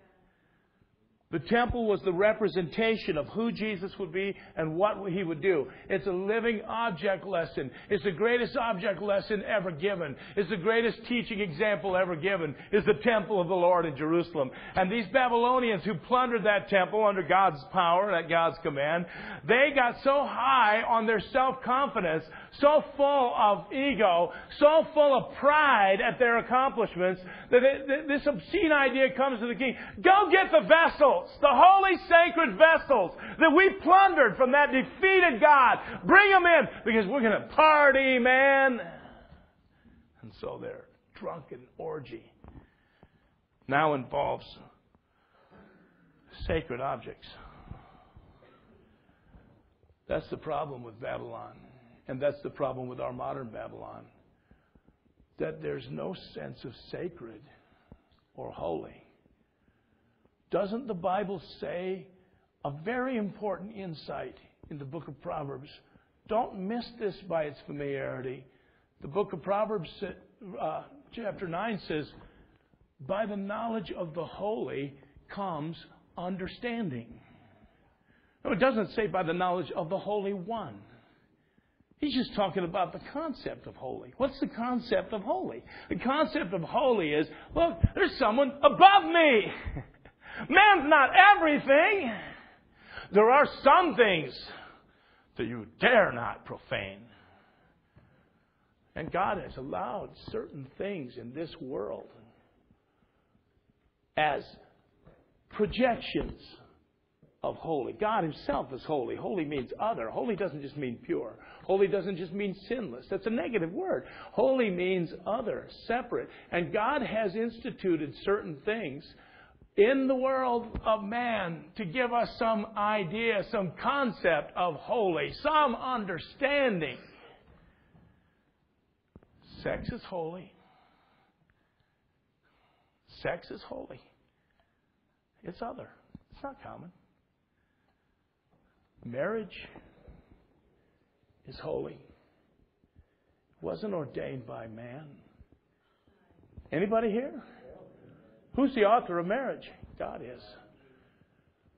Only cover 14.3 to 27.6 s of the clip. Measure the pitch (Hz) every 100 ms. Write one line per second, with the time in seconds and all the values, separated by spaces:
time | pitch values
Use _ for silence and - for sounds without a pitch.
14.3 | 156 131 - - - 185 233 196 262 254
15.3 | 233 240 254 240 196 190 170 - 247 254
16.3 | 233 196 202 196 196 180 214 208 190 151
17.3 | 180 190 143 - 185 170 175 208 170 165
18.3 | 165 165 - 165 139 147 175 175 - -
19.3 | - 143 233 294 269 240 233 269 277 240
20.3 | 220 254 262 214 214 240 226 220 220 -
21.3 | 262 262 254 214 254 277 226 175 156 -
22.3 | - - - 285 302 - - 277 285 247
23.3 | - 214 196 170 262 277 208 202 170 170
24.3 | - - - 294 320 311 302 294 254 156
25.3 | - 269 302 285 233 196 196 240 196 240
26.3 | 233 226 254 269 190 202 170 185 180 -
27.3 | - - 247